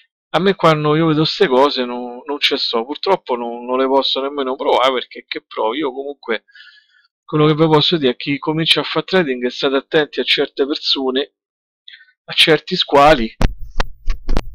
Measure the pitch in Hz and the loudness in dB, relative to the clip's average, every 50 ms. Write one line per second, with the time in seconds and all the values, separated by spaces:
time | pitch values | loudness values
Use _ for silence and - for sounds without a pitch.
0 | _ _ _ _ _ _ - 160 180 196 190 - - 160 156 151 151 151 151 156 | _ _ _ _ _ _ -4 0 0 0 0 2 2 2 2 2 2 2 2 2
1 | 165 160 151 147 160 151 - - 202 151 127 127 139 143 131 131 123 123 123 123 | 2 2 2 2 0 0 0 0 0 2 4 4 4 4 2 -2 -4 -4 -6 -8
2 | 123 123 120 123 135 143 143 143 - - 147 131 - - - 117 113 135 147 - | -8 -10 -12 -14 -10 -10 -6 -2 -2 -2 -2 -2 -2 -2 -2 -4 -4 -4 -8 -6
3 | - 196 190 180 - - 127 120 120 117 117 120 120 123 127 131 135 131 135 135 | -2 0 0 0 0 -4 -6 -4 -4 -8 -8 -10 -6 -4 -2 0 0 2 2 0
4 | 127 - - 135 135 139 147 143 135 131 131 - 139 - - 110 123 135 131 120 | 0 0 -2 -4 -4 -4 -6 -6 -6 -6 -6 -4 -2 0 2 2 2 2 0 -2
5 | - - - 123 - _ - 151 - _ - 135 113 110 120 151 160 135 123 135 | -6 -8 -14 -20 -16 _ -14 -14 -12 _ -6 -4 -4 -2 -2 -2 -6 -6 -6 -8
6 | 139 143 143 - - - 113 104 - _ _ - - - _ _ _ _ _ _ | -10 -12 -12 -12 -8 -6 -6 -6 -6 _ _ -20 -20 -20 _ _ _ _ _ _
7 | _ _ _ _ _ - 160 151 151 156 156 147 160 160 156 147 147 - 180 160 | _ _ _ _ _ -4 0 2 4 4 4 2 4 4 4 4 4 2 0 0
8 | 139 123 120 - - 147 143 139 - 160 156 160 165 160 - 151 139 - - 165 | 0 0 0 -2 -4 -6 -6 -4 -4 -4 -2 -2 -2 0 0 -2 -2 -2 -4 -6
9 | 156 - 190 185 175 139 127 123 123 123 - - - 139 135 135 - _ - 160 | -4 0 0 0 0 0 -2 -4 -4 -4 -4 -2 -2 0 0 0 -2 _ 0 0
10 | 147 143 - 139 127 - - - 143 - - - 139 135 151 - - - - 151 | 0 0 -2 -4 -2 -2 0 -2 -2 -4 -2 -2 -2 -2 -2 -4 -4 -4 -2 -2
11 | 131 131 127 131 147 - _ _ _ _ _ _ _ _ _ _ _ - - - | -2 -2 -2 -2 -4 -4 _ _ _ _ _ _ _ _ _ _ _ -20 -20 -20
12 | _ _ _ _ _ - - - - 170 156 151 - - 185 175 - - - 139 | _ _ _ _ _ -8 -2 0 2 4 4 2 0 -4 -4 -4 -2 2 4 6
13 | 139 151 160 131 113 110 - _ - - - - - - - - - - - - | 6 6 6 4 2 -4 0 _ 2 2 2 -2 -10 -4 0 0 0 0 -2 -2
14 | - - - - - - - - - - - | -2 0 0 0 2 2 2 2 2 0 -6